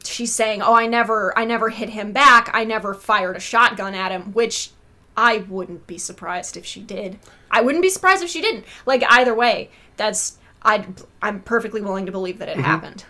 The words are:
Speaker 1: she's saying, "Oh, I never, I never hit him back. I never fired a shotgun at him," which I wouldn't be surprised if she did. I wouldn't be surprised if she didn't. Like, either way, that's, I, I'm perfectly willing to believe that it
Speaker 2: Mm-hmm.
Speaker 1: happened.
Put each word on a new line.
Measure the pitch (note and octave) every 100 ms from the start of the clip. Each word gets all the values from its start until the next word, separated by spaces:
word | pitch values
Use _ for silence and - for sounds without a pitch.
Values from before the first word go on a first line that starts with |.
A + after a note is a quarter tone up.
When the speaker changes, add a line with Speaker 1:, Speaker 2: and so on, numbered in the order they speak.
Speaker 1:
she's | - - A#3
saying, | - A3 G3+
"Oh, | G#3+
I | A#3 A3+
never, | A#3 A3+ A3 F#3 -
I |
never | A3+ A#3 A3
hit | A3 B3
him | A3 G#3
back. | G#3 C#4+ A#3+ -
I | A3+
never | A3+ A3 G3+
fired | G3 - G#3 F#3 F3+
a |
shotgun | - A#3 A#3 G3+ G3
at | F#3+ F#3+
him," | F#3 F#3+
which | G3+ A3+ - - _ _ _ _ -
I | A#3 A3 F#3
wouldn't | F#3+ F#3 E3+ -
be | E3+
surprised | - F3+ E3+ F3+ F3 E3+
if |
she | E3+ -
did. | - G3 G3 F#3+ - - -
I | A3
wouldn't | A#3+ D#4
be | F#4
surprised | F#4 F#4 F#4+
if | F4
she | D#4+
didn't. | G#4 A#3 - - -
Like, | C4 -
either | A#3+ B3
way, | A3+ A#3+ G3 - _ _ -
that's, | G#3 G#3 - - _ _
I, | A3 G#3+ F#3 F#3 - -
I'm | G#3+ G3+
perfectly | - A#3 A3 G#3+
willing | G3+ F#3+ F#3
to |
believe | F#3+ F#3 F3+
that | -
it |
Speaker 2:
Mm-hmm. | -
Speaker 1:
happened. | C3 D#3+ - -